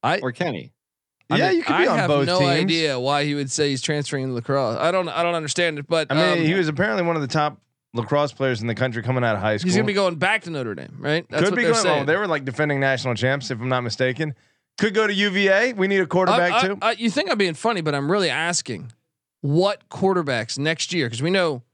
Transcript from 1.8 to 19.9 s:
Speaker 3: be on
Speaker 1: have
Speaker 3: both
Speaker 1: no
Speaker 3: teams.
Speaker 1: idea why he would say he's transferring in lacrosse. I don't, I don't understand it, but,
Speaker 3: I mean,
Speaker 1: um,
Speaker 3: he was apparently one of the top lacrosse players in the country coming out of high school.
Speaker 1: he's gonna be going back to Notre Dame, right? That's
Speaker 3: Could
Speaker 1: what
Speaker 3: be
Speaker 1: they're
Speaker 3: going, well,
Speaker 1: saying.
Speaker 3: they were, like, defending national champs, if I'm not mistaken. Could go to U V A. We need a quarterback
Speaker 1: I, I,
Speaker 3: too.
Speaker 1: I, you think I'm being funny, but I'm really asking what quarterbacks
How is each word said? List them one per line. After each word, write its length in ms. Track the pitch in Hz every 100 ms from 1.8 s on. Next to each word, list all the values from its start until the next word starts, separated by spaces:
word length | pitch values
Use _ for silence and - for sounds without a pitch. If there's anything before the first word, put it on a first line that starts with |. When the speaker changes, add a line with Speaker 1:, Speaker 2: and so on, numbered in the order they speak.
Speaker 3:
be 40 | 302
on 100 | 208
Speaker 1:
have 100 | 185
Speaker 3:
both 180 | 147 -
Speaker 1:
no 120 | 180
Speaker 3:
teams. 100 | 180
Speaker 1:
idea 480 | 170 196 165 160 127
why 260 | 131 143 147
he 100 | 147
would 160 | 135
say 180 | 139 143
he's 120 | 135
transferring 420 | - 147 143 143
in 100 | 131 123
lacrosse. 420 | 117 139 123 117
I 140 | 165
don't, 180 | 185 175
I 140 | 151
don't 100 | 170 170
understand 420 | 151 156 175 151
it, 80 | 139
but, 200 | 165 151
Speaker 3:
I 60 | 147
mean, 240 | 160 170
Speaker 1:
um, 60 | 160
Speaker 3:
he 80 |
was 140 | 190 160
apparently 340 | 147 202 214
one 120 | 170 165
of 40 |
the 60 | 135
top 320 | 160 151 147 _ _ _
lacrosse 380 | 117 113 143 147
players 300 | - 135 117
in 60 | 113
the 80 | 110
country 260 | 127 113
coming 200 | 110 127 120
out 100 | 104
of 60 |
high 160 | 104 107
school. 100 | 180
Speaker 1:
he's 80 | 185
gonna 120 | 208
be 60 |
going 220 | 196 190 165
back 280 | 180 220
to 80 | 170
Notre 240 | 156 120 90
Dame, 200 | 65 -
right? 260 | 143 156 -
That's 140 | -
Speaker 3:
Could 80 | 180
Speaker 1:
what 60 | 208
Speaker 3:
be 60 |
Speaker 1:
they're 100 | 240
Speaker 3:
going, 100 | 226
well, 120 | 190 151
Speaker 1:
saying. 100 | 139
Speaker 3:
they 100 | 170
were, 120 | 208
like, 180 | 156 135
defending 340 | 127 151 139
national 360 | 135 131 127 113
champs, 340 | 127 139 131
if 80 | 123
I'm 80 | 127
not 120 | 127
mistaken. 540 | 120 - 127 123 156 135 _ _ _ -
Could 160 | 214
go 120 | 208 214
to 60 |
U 160 | 202 208
V 180 | 190 196
A. 240 | 190 240
We 140 | 220 190
need 120 | 196
a 60 | 180
quarterback 440 | 185 185 208 175
Speaker 1:
I, 40 | 208
I, 80 | 277
Speaker 3:
too. 100 | 196
Speaker 1:
I, 100 | 214
you 180 | 214 226
think 200 | 202 370
I'm 60 | 247
being 180 | 190 156
funny, 260 | 226 214
but 120 | 156 143
I'm 140 | 143
really 200 | 202 180
asking 640 | 131 165 175 - 104 123 - _ _ _ _
what 480 | 143 151 190 202
quarterbacks 680 | _